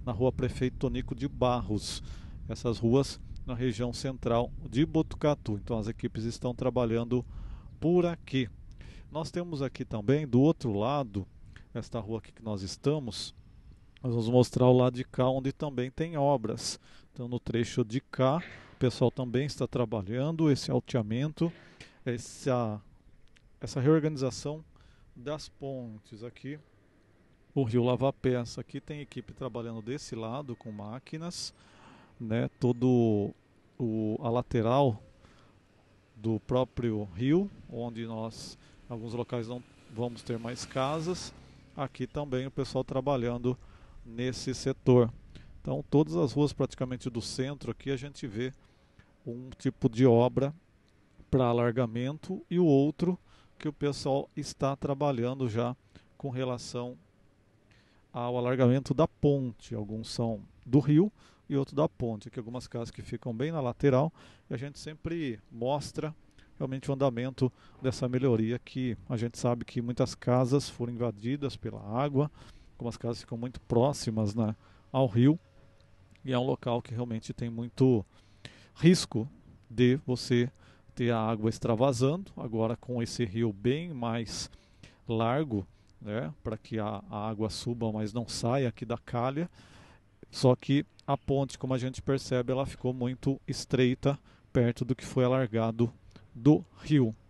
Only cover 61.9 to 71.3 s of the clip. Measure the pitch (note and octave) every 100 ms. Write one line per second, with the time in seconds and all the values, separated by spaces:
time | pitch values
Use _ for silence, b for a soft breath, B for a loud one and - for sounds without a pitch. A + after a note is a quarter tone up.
61.9 | _ A#2+ G#2+ B2 - A2 B2 - A#2+ A#2
62.9 | - G#2 A#2+ B2+ A2+ D3 E3 D3 - C#3+
63.9 | B2+ D#3 B B B _ B2 C#3 C#3 D3
64.9 | D3+ D#3+ E3+ D3 G#2+ - A#2 B2 C#3+ -
65.9 | - D3+ D#3 - b b - C#3 C3+ C3+
66.9 | C3+ C#3 A#2 B2+ B2 B2+ b b b C3
67.9 | - B2+ B2+ C3+ A2+ A2 B2 - C3 B2+
68.9 | A2 - A#2+ A#2 - B2 A#2+ - B2+ A#2+
69.9 | B2 B2+ - - B2 B2+ C#3 - - A#2+
70.9 | A#2+ A#2+ G#2 A2